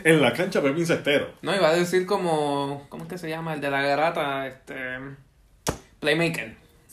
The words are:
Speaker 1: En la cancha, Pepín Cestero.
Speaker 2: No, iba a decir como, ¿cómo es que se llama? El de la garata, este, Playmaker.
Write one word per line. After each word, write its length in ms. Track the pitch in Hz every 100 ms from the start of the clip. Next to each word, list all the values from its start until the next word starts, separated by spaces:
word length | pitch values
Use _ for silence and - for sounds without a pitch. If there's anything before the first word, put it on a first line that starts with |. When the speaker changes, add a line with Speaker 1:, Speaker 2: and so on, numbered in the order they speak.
Speaker 1:
En 180 | 160 160
la 100 | 123
cancha, 300 | 120 190 208
Pepín 240 | 143 151 170
Cestero. 480 | 147 - 143 123 -
Speaker 2:
No, 120 | 143
iba 140 | 196 160
a 60 |
decir 320 | 170 175 185 185
como, 800 | 202 175 156 147 143 139 139 -
¿cómo 160 | -
es 60 | 165
que 80 | 175
se 100 | 160
llama? 240 | 160 165
El 80 | 151
de 100 | 143
la 120 | 139
garata, 640 | 139 143 160 170 143 135 135
este, 280 | 123 - 139 127 127 139 139 _ _ _ _ - - - _
Playmaker. 640 | 151 156 165 - 113 - _ _ _